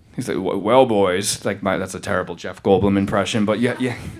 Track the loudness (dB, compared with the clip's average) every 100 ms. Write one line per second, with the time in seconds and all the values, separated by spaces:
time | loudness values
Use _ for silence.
0 | _ -12 -6 -4 -2 -4 2 4 6 4
1 | 2 2 -2 -4 -4 -4 -2 -2 -4 -8
2 | -4 -4 -4 -8 -12 -6 2 4 4 2
3 | 2 0 0 0 0 0 0 -2 -4 -6
4 | -10